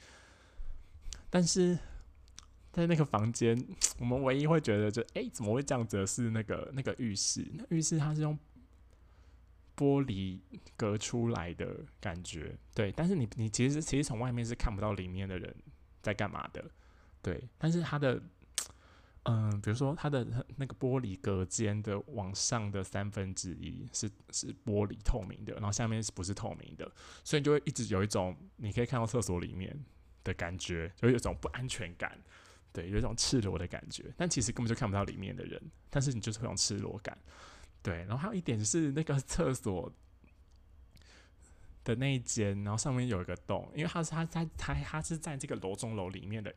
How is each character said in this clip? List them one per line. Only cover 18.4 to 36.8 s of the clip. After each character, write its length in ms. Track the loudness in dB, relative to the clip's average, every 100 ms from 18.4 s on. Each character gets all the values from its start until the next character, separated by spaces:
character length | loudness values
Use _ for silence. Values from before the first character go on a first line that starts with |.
| -10 -6 -6 -10 -20 -20 -20 -4
嗯， 360 | 2 4 4 2
比 100 | 0
如 60 | 2
说 180 | 2 0
它 120 | 0
的 140 | 0 0 -2 -4 -6
那 100 | -6
个 80 |
玻 260 | -2 0 2
璃 180 | 0 -2
隔 240 | 0 2
间 360 | 2 2 2 2
的 160 | 0 -2 -4
往 240 | -6 -4
上 360 | -2 0 0 0
的 120 | -2
三 260 | -2 -2 -2
分 240 | -2 -4
之 200 | -4 -6
一 340 | -6 -8 -8 -6
是， 180 | -4 -4 -6 -8
是 240 | -6 -6 -6
玻 220 | 0 2 2
璃 100 | 2
透 180 | 2 2
明 220 | 0 -8
的， 100 | -8
然 80 | -4
后 80 | 0
下 160 | 0 0
面 140 | 0
是 100 | -2
不 100 | -4
是 120 | -4
透 200 | -4 -6
明 220 | -8 -12 -12
的， 140 | -12 -12 -18 -16
所 120 | 0 2
以 40 |
你 40 |
就 80 | 6
会 100 | 4
一 60 | 2
直 140 | -2 0
有 180 | 2
一 20 | 2
种 300 | 2 0 -2 -12 -8
你 160 | -2
可 100 | 0
以 40 | 0
看 140 | 0
到 60 | 0
厕 160 | 0
所 180 | 0 0
里 140 | -2
面 220 | -6 -8 -8 -12 -18 -20 -10
的 120 | -6
感 220 | -4 -4 -4
觉， 340 | -4 -2 -4 2
就 120 | 4
有 80 | 4
一 20 |
种 180 | 2 -2
不 80 | -6
安 200 | -4 -6
全 260 | -4 -6 -6
感， 220 | -8 -8 -18 -20 -20 -20 -12
对， 180 | -8 0
有 80 | 2
一 20 |
种 140 | 2 2
赤 240 | 2 4
裸 180 | 4 0
的 80 | -2
感 180 | -6 -8
觉， 220 | -10 -10 -4
但 120 | 0
其 120 | 2
实 100 | 0
根 140 | 0
本 40 | 0
就 60 | 2
看 100 | 2
不 60 |
到 100 | 2
里 120 | 0 -2
面 180 | -6
的 100 | -6
人， 160 | -8 -10 -12 -18 -2
但 120 | 2
是 100 | 2
你 80 | 2
就 120 | -2
是 80 | -4
会 80 | -2
有 60 | 0
赤 220 | 0
裸 200 | 0